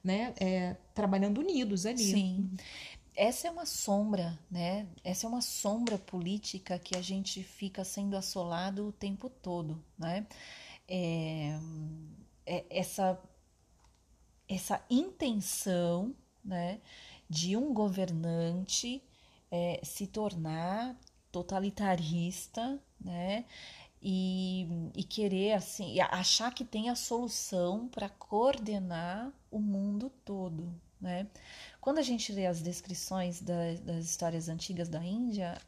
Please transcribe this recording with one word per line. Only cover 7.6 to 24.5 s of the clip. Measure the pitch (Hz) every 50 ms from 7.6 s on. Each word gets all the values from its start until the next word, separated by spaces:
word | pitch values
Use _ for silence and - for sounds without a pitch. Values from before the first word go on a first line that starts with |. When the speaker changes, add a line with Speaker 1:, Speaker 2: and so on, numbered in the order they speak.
| 202 196 185 196 190
Speaker 2:
sendo | 185 - 202 202 202 196
assolado | 196 185 - - 190 175 175 170 170 180 196 196 196 208
o | 208
tempo | 202 - 202 196 196 196 - 254
todo, | - - - 185 175 175 165 151 156 160 - - - -
né? | 160 165 175 202 214 - - - - - - - - - - - _
É, | - 185 185 175 165 165 165 160 160 160 156 151 147 156 156 156 160 160 156 156 156 156 160 156 151 - - - - _ - -
é | 175 175 - - -
essa, | 165 190 185 - - - 190 185 185 185 - - - - _ _ _ _ _ _ _ _ - - _ _ _ _ - _ - _ _ _ _
essa | - 196 185 - - 208 - - -
intenção, | 247 254 339 381 381 - 330 262 226 208 185 - - - - 202 185 175 175 170 170 175 196 247 285 - - _ _ _ -
né, | 196 185 175 175 175 196 214 - - - - - - - - - -
de | 156 156 170 180 196
um | 226 262 302 254
governante, | 208 214 202 185 190 190 180 165 160 165 170 165 165 170 165 170 180 190 - - - - 240 247 269 - - - - - - - - _ _
é, | 175 175 175 175 165 - -
se | 147 - - 202
tornar | 190 - 214 214 208 190 170 160 160 160 160 165 180 196 220 240 254 247 - - - _ _ _ _
totalitarista, | - 175 175 - 190 190 196 202 196 - 202 196 185 170 165 156 165 170 170 175 185 - - - - 226 233 254 277 277 - _ _ -
né? | 196 185 175 175 175 190 202 226 240 - - - - - - - - - _ - -
E, | 196 190 185 185 185 185 185 185 185